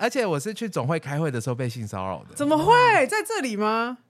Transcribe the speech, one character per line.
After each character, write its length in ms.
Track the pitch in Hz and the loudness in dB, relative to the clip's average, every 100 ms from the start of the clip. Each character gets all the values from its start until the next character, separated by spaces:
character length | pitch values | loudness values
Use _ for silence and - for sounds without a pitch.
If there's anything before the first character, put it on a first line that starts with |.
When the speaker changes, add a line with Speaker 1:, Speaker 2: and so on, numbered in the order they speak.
Speaker 1:
而 80 | 233 | -2
且 160 | 262 | 0
我 140 | 214 147 | 0 -2
是 160 | 208 | -4
去 140 | 208 226 | -6 -6
总 180 | 165 123 | -4 -2
会 140 | 165 | -2
开 180 | 139 143 | -4 -4
会 140 | 160 | -2
的 80 | 120 | -2
时 100 | 131 | -4
候 40 | |
被 140 | 123 127 | -4 -4
性 180 | 117 107 | -6 -8
骚 200 | 98 95 | -6 -6
扰 140 | 90 - | -8 -10
的。 60 | - | -4
Speaker 2:
怎 100 | 285 | 0
么 100 | 302 | 4
会？ 160 | 349 480 494 403 269 | 6 6 6 4 2
在 80 | 427 - | 0 -2
这 140 | 440 | -4
里 160 | 262 208 | -4 -2
吗？ 420 | 214 226 240 247 | 0 0 -2 -6